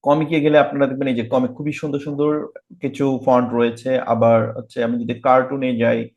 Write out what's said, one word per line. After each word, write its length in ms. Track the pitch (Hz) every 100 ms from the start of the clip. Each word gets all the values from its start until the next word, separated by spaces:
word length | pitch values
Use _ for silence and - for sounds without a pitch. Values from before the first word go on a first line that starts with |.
কমিকে 380 | 139 151 151 160
গেলে 180 | 147 151
আপনারা 280 | 135 139 135
দেখবেন 220 | 131 135
এই 60 |
যে 80 | 120
কমিক 280 | 117 131 127
খুবই 220 | - 147
সুন্দর 260 | 147 151 143
সুন্দর 480 | 147 143 147 151 - - _ -
কিছু 400 | 135 139 139 131
ফন্ট 280 | 131 123 120
রয়েছে। 460 | 120 120 113 127 127
আবার 540 | - 113 117 117 110
হচ্ছে 320 | 120 - -
আমি 200 | 117 120
যদি 160 | 120 120
কার্টুনে 560 | 135 127 127 139 131 120
যাই 320 | 117 117 117